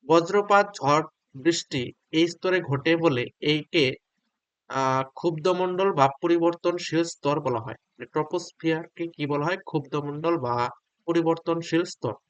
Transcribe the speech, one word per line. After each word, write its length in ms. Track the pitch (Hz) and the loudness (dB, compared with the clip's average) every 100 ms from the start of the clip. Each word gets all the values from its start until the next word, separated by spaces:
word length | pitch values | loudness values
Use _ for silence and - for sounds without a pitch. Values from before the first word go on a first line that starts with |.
| 131 | 4
বজ্রপাত, 580 | 165 170 202 202 202 202 - | 2 4 0 4 4 4 -2
ঝড়, 280 | 131 147 156 _ _ 139 | 2 2 0 _ _ -2
বৃষ্টি 560 | 135 165 - 143 123 - _ | 0 0 -4 -6 -6 -10 _
এই 160 | 156 170 | 0 0
স্তরে 340 | 170 185 185 | 0 -2 -2
ঘটে 340 | 143 135 160 165 | -2 -2 0 2
বলে 280 | 160 123 120 _ | 2 0 -4 _
এইকে, 460 | 151 151 147 170 131 135 _ _ _ _ _ _ _ | -2 -2 0 0 0 -2 _ _ _ _ _ _ _
আহ, 340 | 131 131 131 135 - | -2 0 0 -2 -4
ক্ষুব্ধমণ্ডল 760 | 170 156 160 180 185 180 196 | -4 0 0 0 0 0 0
বা 160 | 165 135 - | 4 2 2
পরিবর্তনশীল 800 | 170 170 165 170 175 175 175 156 | 0 4 2 0 -2 -4 -2 -2
স্তর 360 | 165 - 143 147 | -2 -2 -2 0
বলা 200 | 147 120 | -2 -4
হয়। 180 | 117 - | -6 -14
মানে 240 | _ _ 120 | _ _ -8
ট্রপোস্ফিয়ারকে 1040 | 156 151 175 170 _ 160 160 165 - 170 | -4 -2 -4 -6 _ -2 -2 -4 -10 -10
কি 160 | 165 147 | -6 -4
বলা 180 | 143 151 | -2 -2
হয়? 120 | 190 | -4
ক্ষুব্ধমণ্ডল 800 | - 156 135 151 147 147 165 170 | -4 -6 -4 -6 -6 -4 -2 -2
বা 320 | 127 120 123 - _ _ - | -2 -2 -2 -6 _ _ -2
পরিবর্তনশীল 800 | 170 160 165 - 165 165 160 | 0 2 0 -2 -4 0 -2
স্তর। 300 | 180 - 127 104 | -2 -6 -8 -8